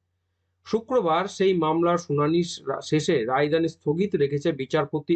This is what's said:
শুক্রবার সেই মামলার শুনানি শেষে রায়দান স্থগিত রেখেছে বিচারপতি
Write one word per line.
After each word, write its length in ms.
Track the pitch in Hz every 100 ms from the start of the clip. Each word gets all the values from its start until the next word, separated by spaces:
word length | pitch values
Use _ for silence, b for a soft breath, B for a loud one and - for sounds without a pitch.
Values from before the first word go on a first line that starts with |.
| _ _ _ _ _ _ -
শুক্রবার 580 | 220 220 254 175 160 190
সেই 260 | - 190
মামলার 440 | 180 156 160 170 170
শুনানি 420 | - 147 147 170 170 - 135 139
শেষে 340 | - 156 147 160
রায়দান 400 | 113 131 147 160 165
স্থগিত 440 | - - 160 202
রেখেছে 340 | 185 139 143 165
বিচারপতি 640 | 143 135 156 147 156 147